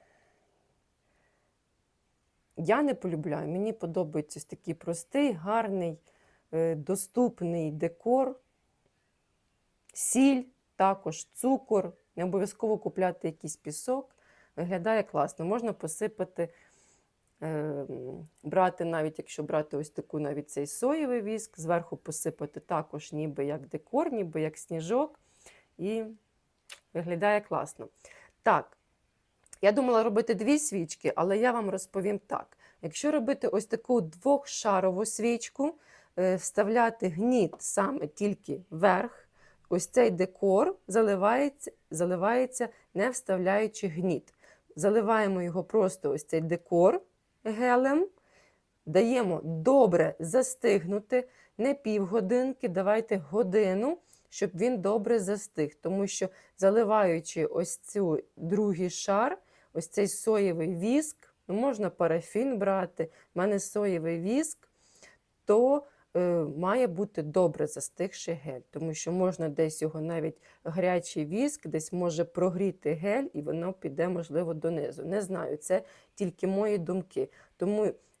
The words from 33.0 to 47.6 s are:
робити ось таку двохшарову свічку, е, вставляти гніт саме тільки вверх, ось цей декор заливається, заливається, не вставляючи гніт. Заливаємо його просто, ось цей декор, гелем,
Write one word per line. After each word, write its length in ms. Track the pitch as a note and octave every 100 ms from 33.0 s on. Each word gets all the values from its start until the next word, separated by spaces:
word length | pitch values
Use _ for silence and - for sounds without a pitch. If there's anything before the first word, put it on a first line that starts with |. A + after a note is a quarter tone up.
| D4
робити 360 | D4 A3+ C#4 A#3+
ось 180 | G#3
таку 360 | G3+ A3+ - B3
двохшарову 1040 | D#3+ - C4+ C#4 C#4 - A3 F#3+ F#3+ F3+
свічку, 680 | A3 - A3+ A#3 - - D4 - _ - _ -
е, 160 | F#3
вставляти 720 | F#3 - - G3+ A3+ A#3 A3+ F#3
гніт 480 | D#3+ A#3 B3+ F#3+ -
саме 480 | - - G3 C#4 -
тільки 540 | - G#3 F#3+ - C#3 -
вверх, 580 | D#3+ G3 F3+ A#3 - _ _ _ _ -
ось 180 | F3 -
цей 240 | B3+ A#3
декор 640 | F3 F3+ - G3 F#3+ D#4+ G4 -
заливається, 840 | G3+ A3 F#3+ G3+ B3 C#4+ - - - -
заливається, 800 | D#3 F3 F3+ G3 A#3+ B3+ - A3+ - _
не 160 | F3 A#3
вставляючи 800 | B3 - F#3 F3+ G3+ G#3+ - F#3+
гніт. 460 | D#3 F#3 D#3 - _ - _ _
Заливаємо 640 | - F#3+ G#3+ G#3 A3 G3+ F#3
його 220 | F3 F3
просто, 480 | - A3 F#3+ - D3
ось 120 | D3
цей 180 | - D#3+
декор, 600 | D#3+ E3+ - E3+ F#3 F4+ - _ _ _
гелем, 640 | A3+ G#3+